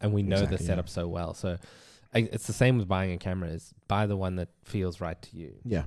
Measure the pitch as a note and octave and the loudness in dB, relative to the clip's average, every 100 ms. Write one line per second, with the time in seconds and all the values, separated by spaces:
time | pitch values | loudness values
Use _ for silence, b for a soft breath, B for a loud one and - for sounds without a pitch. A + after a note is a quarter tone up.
0 | G#2 G#2 G2 F#2+ G2 F2+ E2+ F2 E2+ - | 0 2 4 4 4 2 0 0 -2 -4
1 | E2+ F2 E2+ - G2 F2 B B B B | -4 -4 -6 -4 -4 -4 B B B B
2 | B A#2 A2+ A#2 - A2+ B2+ B2 F#2+ F#2+ | B 2 2 -2 -6 4 4 6 2 0
3 | F#2+ F2 G2+ F#2 F2 E2 - - - G2+ | 0 -2 -4 -4 -4 -6 -10 -18 -2 0
4 | G#2+ G2+ F#2+ F#2 E2+ _ - G#2+ F#2 E2+ | 2 0 0 -2 -6 _ -6 -2 -2 -2
5 | E2+ E2 - - D#2+ G1+ B2 F#2+ | -6 -8 -12 -14 -14 -12 -2 -2